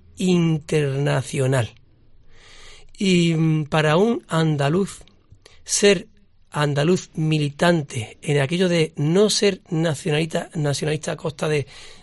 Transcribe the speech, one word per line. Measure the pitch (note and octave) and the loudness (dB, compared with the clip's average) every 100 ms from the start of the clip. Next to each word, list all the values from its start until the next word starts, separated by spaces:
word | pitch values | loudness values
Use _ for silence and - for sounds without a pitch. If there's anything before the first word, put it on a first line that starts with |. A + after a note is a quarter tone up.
| - - | -18 -4
internacional. | F#3 F3 E3 D#3 - D#3 C#3+ C3+ C#3+ C#3+ - D3+ C3 C3 A2 - - _ - - - - - - - - - - | 0 2 2 0 -2 -2 0 -2 0 -2 -2 -2 0 0 -2 -8 -20 _ -20 -20 -20 -20 -20 -20 -20 -20 -20 -4
Y, | G3 F3+ E3+ | 2 4 2
mm, | D#3+ D#3+ D#3 D3 | 2 2 0 0
para | D#3+ D3+ D#3+ | 0 2 4
un | A3 A#3 - | 2 0 -2
andaluz, | E3 D#3+ D3 C#3+ E3+ G3 - - _ _ - _ - | 0 0 0 0 0 -2 -6 -20 _ _ -20 _ -20
ser | - - G3+ F#3+ - _ _ _ _ | -6 2 2 2 -2 _ _ _ _
andaluz | - D3 C#3+ D3+ F#3 - - | -2 0 0 2 0 -2 -4
militante | D#3 D#3 C#3+ C#3+ F3 F3 C#3+ C3 G#2+ - | 0 0 -2 0 2 2 -2 -8 -10 -10
en | - C#3+ | -2 0
aquello | C3+ E3+ F#3 | 0 0 0
de | E3+ D#3 - | 2 0 -2
no | D3 F3 G#3 | 0 2 2
ser | - G#3 F#3 - | 2 0 -2 -4
nacionalista, | D#3+ E3 C#3 E3+ D3 E3 E3+ E3+ - | -2 -2 -2 -2 -2 -2 -4 -6 -4
nacionalista | D3 C#3 D3+ D3+ - | -2 -2 -4 -4 -6
a | D#3 | -8
costa | E3 - D#3+ | -8 -6 -4
de | D3+ C3+ - - - | -2 -4 -14 -20 -20